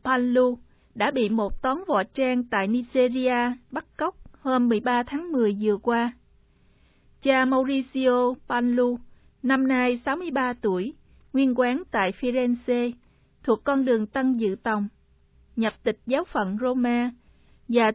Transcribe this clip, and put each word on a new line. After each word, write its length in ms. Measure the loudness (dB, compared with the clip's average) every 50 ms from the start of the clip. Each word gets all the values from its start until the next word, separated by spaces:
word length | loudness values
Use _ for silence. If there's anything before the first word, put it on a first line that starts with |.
| -2
Panlu, 540 | 0 0 2 2 2 4 4 4 2 2 -2 -10 -20 _ _ _ _ -6
đã 160 | -2 -2 0
bị 180 | 0 0 0 2
một 320 | 2 0 0 -2 -2 -2
toán 160 | -2 -2 -2 -2 -2
võ 160 | 0 0 0 0
trang 400 | -2 -2 -2 0 0 0 -2 -2
tại 240 | -2 -2 -2 0
Nigeria 840 | 0 0 -2 -2 -2 0 2 2 2 2 0 0 0 0 0 0 -2 -4 -6 _ -12
bắt 140 | -12 -12 -12 _ _
cóc 180 | -6 -6 -6 -6 -8 -16 -20 -16 -8
hôm 260 | -4 0 0 2 2
mười 120 | 2 2 2
ba 240 | 0 0 0 0 -2
tháng 280 | -2 -6 -8 -6 -2
mười 260 | 0 0 2 2 0 0
vừa 160 | 0 0 0
qua. 360 | 0 0 0 0 0 0 -2 -6 _ _ _ _ _ _ _ _ _ _ _ _ _ _ _ _ _ _ _ _ _
Cha 240 | 2 2 2 4 2
Mauricio 880 | 2 2 0 0 0 -2 -2 -4 -4 -4 0 2 2 2 2 2 0 -2 -4 -6 -6
Panlu, 480 | -4 -2 0 0 2 2 0 0 -2 -4 -10 -16 -20 -20 _ -20 _ _ -2
năm 240 | 0 0 2 2
nay 300 | 2 2 2 2 0 0 -2 -2
sáu 100 | -4 -4
mươi 160 | -4 -4 -4
ba 220 | -4 -2 -2 -2 -4 -2
tuổi, 320 | -2 -2 0 -2 -2 -6 -8 -14 _ _ -20 -20 _ _ 0
nguyên 220 | 0 2 2 2
quán 280 | 2 2 0 0 -2 -4 -4
tại 200 | -2 0 0 0 -2 -4
Firenze, 720 | -4 -2 -2 0 0 0 -2 -2 -2 -2 -2 0 -2 -4 -6 -10 _ _ _ _ _ _ _ _ -2
thuộc 200 | 0 0 0 0
con 220 | 0 0 0 2
đường 200 | 2 2 0 0
Tân 320 | -2 -4 -2 0 0 0
Dự 180 | 0 0 -2 -2 -4 -4
Tòng, 240 | -4 -4 -2 -4 -6 -8 _ _ _ _ _ _ _ _ _ _ _ -4
nhập 180 | -2 -2 -2 -2 -2 -4
tịch 160 | -4 -4 -4 -4
giáo 180 | -2 -2 -2 -2 -2 -2
phận 240 | -2 -2 -2 -2 -2
Roma, 500 | -2 -2 0 0 0 0 0 0 0 -2 -6 -10 _ _ _ _ _ _ -20 _ _
và 240 | 0 2 4 4 2